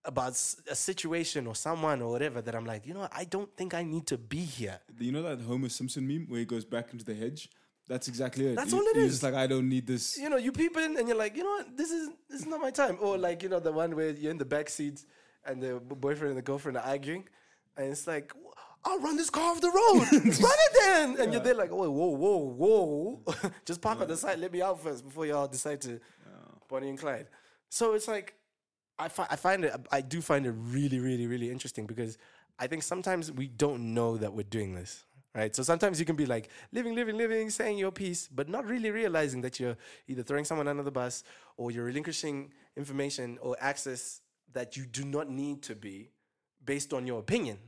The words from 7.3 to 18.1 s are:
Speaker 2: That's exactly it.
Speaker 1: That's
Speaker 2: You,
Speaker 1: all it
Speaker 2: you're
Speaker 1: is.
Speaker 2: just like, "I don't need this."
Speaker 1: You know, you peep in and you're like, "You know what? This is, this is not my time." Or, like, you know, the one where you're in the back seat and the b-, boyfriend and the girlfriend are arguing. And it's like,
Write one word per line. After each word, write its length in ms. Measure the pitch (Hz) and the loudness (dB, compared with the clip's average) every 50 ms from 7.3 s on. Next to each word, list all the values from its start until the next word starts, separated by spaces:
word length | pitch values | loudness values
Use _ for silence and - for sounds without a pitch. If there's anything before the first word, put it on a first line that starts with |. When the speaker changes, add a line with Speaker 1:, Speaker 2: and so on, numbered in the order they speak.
| 151 151 - - _ _ _ _ _ _ _ | -6 -8 -14 -18 _ _ _ _ _ _ _
Speaker 2:
That's 220 | - 123 127 - - | -6 -6 -4 -4 -4
exactly 380 | 120 117 131 123 - 135 135 | -4 -4 -4 -2 0 0 2
it. 100 | 135 120 | 2 2
Speaker 1:
That's 160 | 226 285 294 | 0 2 2
Speaker 2:
You, 60 | 339 381 | 2 4
Speaker 1:
all 80 | 415 | 4
it 100 | 440 440 | 6 6
Speaker 2:
you're 80 | - - | 6 6
Speaker 1:
is. 60 | - | 4
Speaker 2:
just 100 | 131 123 | 4 2
like, 120 | - 135 131 | 0 0 2
"I 120 | 131 131 | 2 2
don't 220 | 131 135 131 127 131 | 2 2 2 2 2
need 180 | 131 127 120 | 2 0 0
this." 300 | 120 127 117 - - - | 0 -2 -2 -2 -4 -4
Speaker 1:
You 140 | 294 277 311 | -4 -2 2
know, 60 | 285 | 2
you 160 | 254 226 262 | 2 2 0
peep 240 | 269 294 320 339 330 | 0 2 0 2 2
in 200 | 320 320 311 311 | 0 0 0 0
and 100 | 277 226 240 | 0 2 2
you're 80 | 233 220 | 2 2
like, 180 | 214 208 208 | 2 0 -2
"You 80 | 285 359 | -2 -2
know 60 | 392 | -2
what? 260 | 403 403 349 - 247 | -2 -2 -4 -8 -4
This 140 | 269 320 320 | -4 -4 -2
is, 180 | 339 330 320 294 330 _ _ _ | -2 -4 -4 -6 -10 _ _ _
this 120 | 277 269 | -12 -10
is 60 | - | -6
not 140 | 311 320 302 | -6 -4 -2
my 100 | 277 262 | -2 -2
time." 260 | 269 - 277 240 180 190 | 2 2 2 2 2 0
Or, 180 | 208 202 196 185 | 0 0 2 2
like, 240 | 180 175 170 170 | 2 0 0 -2
you 60 | 190 190 | -2 -2
know, 120 | 185 175 | -2 0
the 120 | 165 165 | 0 0
one 220 | 156 156 165 170 160 | 0 2 0 0 0
where 160 | 151 160 156 | 0 0 -2
you're 200 | 147 147 147 151 | -2 -2 -4 -4
in 80 | 165 160 | -2 -4
the 60 | 139 | -2
back 260 | 127 147 147 151 147 | -2 -2 -2 -2 -4
seat 340 | - - 151 147 143 143 - _ _ - _ _ _ _ _ | -6 -6 -6 -6 -6 -10 -18 _ _ -20 _ _ _ _ _
and 180 | 143 131 127 | -8 -6 -4
the 180 | 127 131 127 123 | -4 -4 -4 -6
b-, 140 | 120 127 139 | -6 -10 -8
boyfriend 340 | 131 135 139 151 147 151 143 | -2 -2 -2 0 0 -2 -2
and 80 | 135 127 | -2 -4
the 40 | |
girlfriend 360 | 123 139 139 143 143 151 127 123 | -4 -4 -4 -4 -4 -4 -4 -2
are 60 | 113 | -2
arguing. 440 | 131 139 143 139 143 165 185 190 - _ _ _ _ _ _ _ _ _ | -2 -2 -2 -2 -6 -8 -8 -10 -16 _ _ _ _ _ _ _ _ _
And 120 | - 135 135 | -6 -4 -4
it's 140 | 147 143 - | -4 -6 -4
like, 220 | 175 | -4